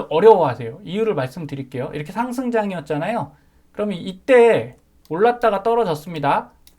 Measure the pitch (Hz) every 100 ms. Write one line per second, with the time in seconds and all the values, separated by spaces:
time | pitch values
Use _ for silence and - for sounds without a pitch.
0 | - 156 220 196 143 117 113 160 180 196
1 | 214 147 127 180 151 139 135 196 160 151
2 | 151 208 254 247 247 226 202 175 147 151
3 | 185 226 - _ _ _ _ - 208 175
4 | 190 185 - 247 233 156 123 - _ _
5 | - 165 233 240 226 202 226 233 190 151
6 | 180 160 143 202 - _ _